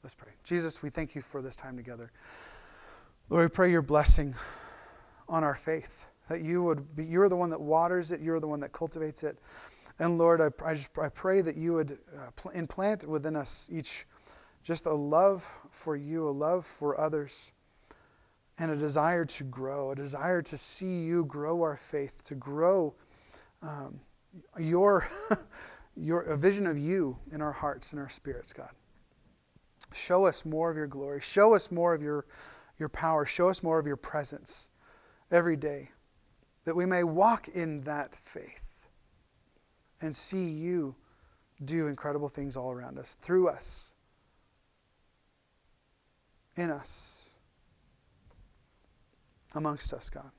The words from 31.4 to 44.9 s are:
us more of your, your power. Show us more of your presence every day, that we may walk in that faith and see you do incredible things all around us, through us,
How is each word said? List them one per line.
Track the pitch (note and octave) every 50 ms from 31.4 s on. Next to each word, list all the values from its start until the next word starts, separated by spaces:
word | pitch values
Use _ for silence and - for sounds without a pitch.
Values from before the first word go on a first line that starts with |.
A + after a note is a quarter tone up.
| G3+ A3 A3+
us | G3 - -
more | F3 E3+ E3+ F3 E3+
of | D3+
your, | D3 D3 D3+ D3 - - - - - - - - - - _ _
your | D#3 D3
power. | - - - D#3+ D#3+ D#3 D3
Show | - - - F3 F#3
us | F#3+ -
more | - E3 D#3+
of | D#3+ D#3
your | D3 C#3
presence | - - - - D3+ C#3+ B2+ - - - - - - - - _ _ _ - - - _ _ _ _ _ _
every | F3 F3 E3+ E3+ E3
day, | C#3+ C#3+ D3+ C#3+ C#3 C3+ - _ _ _ _ _ _ _ _ _ _ _ _ _ _ _
that | E3 E3
we | F3 F3
may | F#3 F#3 F3 F3
walk | E3+ D#3 E3+ G3 A3+ A#3 G#3+ - -
in | - F3+ E3+ D#3+ D3+ D3
that | C3 D3+ D3 D3 C#3 - -
faith | - _ - - - - - - - - - _ _ _ _ _ _ _ _ _ _ _ _ _ _ _ _ _ _ _ _ _ _ _ _ _ _
and | E3 D#3+ D3
see | - - - F#3+ F#3+ F3+
you | E3+ D#3 D3+ D#3+ F3 F3+ F3 D3+ C3+ C3+ _ _ _ _ _ _ _ _ _ _ _ _ _ C#3
do | C3 D#3+ E3 D#3+
incredible | D3 C#3+ - - D3 D3 D3 D3
things | C#3+ - - C#3 C#3 B2+
all | C3+ B2 C3
around | B2+ B2 B2 B2 C3
us, | C3+ C3 - -
through | _ - - F3 F#3 F#3
us, | E3+ D3 - - - - - - - - _ _ _ _ _ _ _ _ _ _ _ _ _ _ _ _ _ _ _